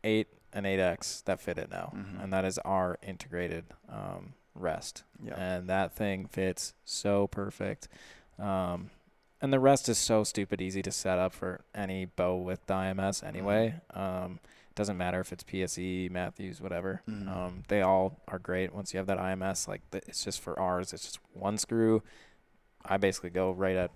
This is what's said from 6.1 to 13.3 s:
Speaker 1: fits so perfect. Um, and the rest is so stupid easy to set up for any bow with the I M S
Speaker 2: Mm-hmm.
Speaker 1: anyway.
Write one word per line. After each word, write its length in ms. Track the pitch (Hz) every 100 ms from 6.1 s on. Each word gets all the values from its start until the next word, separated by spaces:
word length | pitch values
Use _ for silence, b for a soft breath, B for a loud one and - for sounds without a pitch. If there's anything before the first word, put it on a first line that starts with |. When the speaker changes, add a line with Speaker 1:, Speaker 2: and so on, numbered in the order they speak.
| 95
Speaker 1:
fits 480 | 95 - 95 87 - _
so 440 | - - 104 101 101
perfect. 600 | - 101 - 98 - - B B B B -
Um, 520 | 101 95 90 87 92 - _ _ _ _
and 120 | 135
the 60 | 135
rest 280 | 135 139 -
is 100 | 110
so 260 | - 110
stupid 340 | 104 - 98 98
easy 200 | 92 95
to 100 | 95
set 260 | - 95 90
up 120 | 92
for 280 | - 92 90 -
any 320 | 107 98 95
bow 300 | 92 - 90
with 300 | 92 90 92
the 80 | -
I 140 | 95 92
M 120 | 95
S 200 | 98 95
Speaker 2:
Mm-hmm. 80 |
Speaker 1:
anyway. 480 | 101